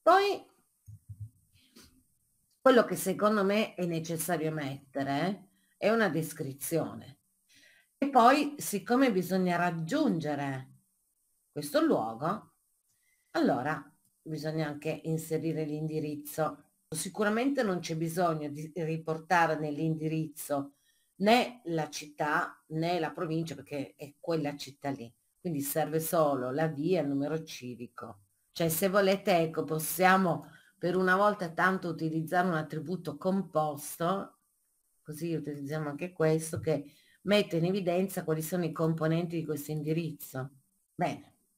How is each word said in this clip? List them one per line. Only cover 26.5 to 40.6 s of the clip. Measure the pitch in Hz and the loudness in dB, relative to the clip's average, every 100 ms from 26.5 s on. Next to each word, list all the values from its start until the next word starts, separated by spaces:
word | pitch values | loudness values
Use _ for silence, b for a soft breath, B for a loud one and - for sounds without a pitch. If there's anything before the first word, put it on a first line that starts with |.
la | 139 160 | 0 0
via, | 139 160 180 | 0 0 2
il | 143 | 2
numero | 139 147 160 | 0 0 -2
civico. | 160 - 123 113 123 - 117 - _ _ _ - | -6 -12 -12 -12 -14 -14 -14 -16 _ _ _ -2
Cioè, | 165 | 0
se | 165 196 | 2 2
volete, | 196 196 196 214 175 | 4 4 4 4 4
ecco, | 165 160 147 | 2 -2 -2
possiamo | 156 160 - 185 190 180 147 B B B _ | -2 -2 4 6 6 4 0 B B B _
per | 170 180 | -2 2
una | 185 185 | 4 4
volta | 208 202 170 | 4 2 -6
tanto | 165 180 190 180 | 0 2 2 -4
utilizzare | 160 160 160 156 180 185 | -4 -2 -2 0 2 2
un | 160 | 0
attributo | 151 151 143 180 160 143 | -2 -8 -6 -6 -6 -4
composto, | 185 190 175 156 151 139 - - 170 196 - _ _ _ _ _ _ _ | 0 0 0 -2 -2 -4 -12 -4 -2 -2 -6 _ _ _ _ _ _ _
così | - 151 170 156 | -14 -8 -4 -4
utilizziamo | 151 143 139 156 147 | -6 -8 -6 -6 -6
anche | 143 180 | -6 -10
questo, | - 160 160 160 - | 0 2 2 -2 -6
che | 160 156 B B B B | -2 -2 B B B B
mette | 185 208 202 165 | 2 2 2 0
in | 175 | 0
evidenza | 196 175 175 190 185 | 0 0 0 0 -4
quali | 165 156 | -2 -2
sono | 160 180 165 | -2 -2 -2
i | |
componenti | 156 160 160 160 165 175 170 | 0 0 2 2 2 0 -4
di | 151 | -4
questo | 147 147 | -6 -4
indirizzo. | 156 147 160 160 - - 131 139 _ | -4 -2 -2 -2 -8 -10 -8 -8 _